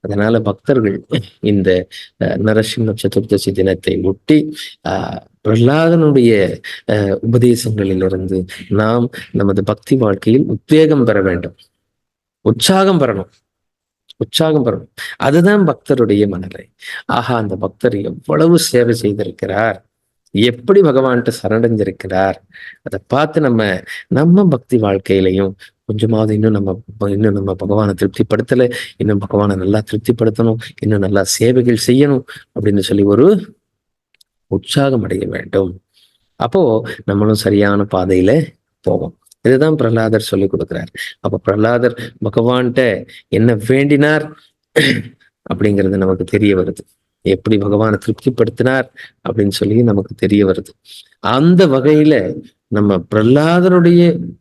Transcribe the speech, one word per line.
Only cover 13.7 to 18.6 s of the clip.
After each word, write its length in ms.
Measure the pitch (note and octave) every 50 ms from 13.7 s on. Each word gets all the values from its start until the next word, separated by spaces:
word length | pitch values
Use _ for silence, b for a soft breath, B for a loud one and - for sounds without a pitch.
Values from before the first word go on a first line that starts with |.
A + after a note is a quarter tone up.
| _ _ _ _ _ _ _ _ -
உற்சாகம் 500 | _ A#2 - - - D#3+ D#3+ D#3 D3+ B2
பெறணும். 220 | B2 G2 F2+ - _ _ B B B B
அதுதான் 500 | B - C3+ C#3+ E3+ E3+ G3 G#3 G#3 F#3+
பக்தருடைய 640 | D#3+ - - _ - C#3+ B2+ A#2 G#2+ G2+ G2+ G#2 G2
மனநிலை. 400 | F#2 F2+ F#2 F#2 - - - _ _ B B B B B B
ஆஹா, 300 | - - A#2+ A2+ A#2+ B2+
அந்த 200 | A#2 G#2+ G2+ F#2+
பக்தர் 440 | F#2+ G2+ F#2+ - _ - B2 A2 G2+
எவ்வளவு 580 | G#2 G#2+ - - _ - D#3 D3+ D#3+ E3 F3
சேவை 360 | E3